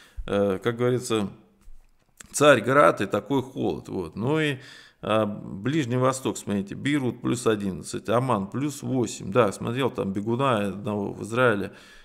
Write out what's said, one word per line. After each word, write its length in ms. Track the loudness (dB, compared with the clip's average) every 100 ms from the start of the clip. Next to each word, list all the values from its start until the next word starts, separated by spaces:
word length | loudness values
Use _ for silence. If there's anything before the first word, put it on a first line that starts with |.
| -18 -10 -2
Э, 320 | 0 2 0
как 160 | -2 0
говорится, 520 | 2 0 2 0 0 -6 -20 _ -20 -20 -20 _ _ -20 -6
Царьград 680 | 4 8 8 6 6 6 6
и 60 | 0
такой 340 | -2 0 -2
холод, 460 | -2 -4 -2 -2 -6
вот. 280 | -8 -6 -4
Ну 240 | -2 0
и, 180 | 0 -4 -10 -20 -20 _
а, 240 | 0 2 0
Ближний 680 | -4 -10 -6 -2 -2 0 2
Восток, 420 | 2 0 -4 -4
смотрите, 380 | -4 -4 -4 -6
Бейрут 460 | -2 0 0 -2
плюс 260 | -4 0 2
одиннадцать, 640 | 0 -2 -6 -8 -8 0
Оман 380 | 0 2 0 -2
плюс 360 | -4 -6 -6
восемь. 480 | -4 -2 -2 -4 0
Да, 200 | 2 2
смотрел 380 | 2 -4 -2 -2
там 220 | -2 -4
бегуна 560 | -2 -2 0 2 0 -2
одного 460 | -4 -4 -4 -4
в 100 | -6
Израиле, 480 | -4 2 2 2 -2 -10 -20 -20